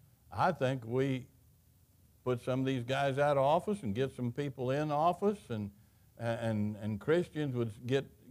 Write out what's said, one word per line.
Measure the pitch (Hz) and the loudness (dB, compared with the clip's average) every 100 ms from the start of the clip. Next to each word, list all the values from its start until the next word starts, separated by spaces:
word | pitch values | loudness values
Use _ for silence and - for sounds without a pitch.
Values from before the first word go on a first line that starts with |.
| - _ - 101 | -20 _ -10 0
I | 160 | 0
think | 170 127 135 113 | 2 0 0 -2
we | 123 139 131 127 - - _ _ _ _ _ _ _ | 0 0 0 -6 -18 -20 _ _ _ _ _ _ _
put | - 123 | -2 -2
some | - 131 | 0 -2
of | 131 | 0
these | 135 | -2
guys | 117 135 143 131 | -2 0 0 2
out | 143 139 | 2 4
of | |
office | 135 165 175 202 | 4 4 2 -4
and | 110 | -2
get | 101 135 - | 0 -2 -2
some | 123 | -4
people | 120 143 131 127 | -2 -4 -2 -2
in | 135 151 | 0 0
office, | 147 165 180 202 202 - | 2 2 2 0 -2 -4
and, | 113 104 - - _ _ - | -6 -6 -10 -20 _ _ -8
and, | 117 117 113 110 104 104 | -4 -2 0 0 0 -2
and | 107 104 | -4 -4
Christians | - 165 170 151 147 123 | 2 2 2 -4 -4 -2
would | 113 104 123 | -4 -4 -2
get, | 135 - - - | 0 -2 -10 -8